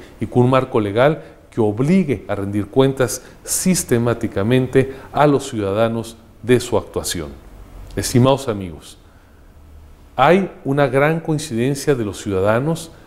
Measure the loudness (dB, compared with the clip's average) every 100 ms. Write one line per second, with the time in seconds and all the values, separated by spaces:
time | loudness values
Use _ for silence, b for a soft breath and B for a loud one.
0 | B B -2 2 4 4 2 0 0 2
1 | 2 2 B B -8 -2 0 0 2 2
2 | 2 -4 -4 -6 -4 -4 -2 2 2 2
3 | -2 -4 B B -8 -2 0 0 0 0
4 | 0 -2 -4 -4 0 2 2 0 0 B
5 | B 0 2 2 -2 -4 -2 0 0 -2
6 | -8 -14 -20 -8 0 0 2 -2 -2 -6
7 | -6 -6 -8 -14 -20 -20 -20 -20 -10 -8
8 | 0 4 4 2 -2 -6 -8 -12 -18 -20
9 | b b b b b -20 -20 -20 -20 -20
10 | -8 2 4 4 2 -6 -4 0 2 2
11 | 2 0 -2 -4 -4 -2 -2 0 0 -2
12 | -2 -6 -4 0 2 2 0 -4 -8 B